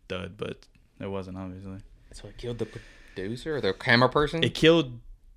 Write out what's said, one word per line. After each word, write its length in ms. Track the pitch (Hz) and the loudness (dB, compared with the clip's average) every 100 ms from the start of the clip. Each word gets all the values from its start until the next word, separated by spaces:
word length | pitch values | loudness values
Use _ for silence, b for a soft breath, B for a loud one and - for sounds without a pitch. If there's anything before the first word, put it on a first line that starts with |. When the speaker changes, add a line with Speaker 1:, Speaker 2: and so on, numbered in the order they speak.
| - | -10
Speaker 1:
dud, 300 | 92 92 104 | -10 -10 -10
but 300 | - - - _ _ _ | -10 -10 -18 _ _ _
it 80 | 98 | -8
wasn't, 300 | 98 92 92 | -8 -10 -12
obviously. 420 | 95 92 98 95 - - - | -12 -14 -14 -16 -18 -20 -20
Speaker 2:
So 160 | - 104 | -20 -20
it 100 | - | -12
killed 220 | 120 117 | -10 -8
the 80 | 110 | -8
producer 880 | 107 - - - - 95 123 160 147 | -10 -20 -20 -16 -12 -10 -8 -6 -2
or 40 | |
the 120 | 104 | -2
camera 340 | - 131 120 127 | 0 4 6 6
person? 360 | 147 147 165 | 4 0 0
Speaker 1:
It 100 | 165 | -2
killed 460 | - 160 165 139 120 - - - | 6 6 8 4 -8 -18 -20 -20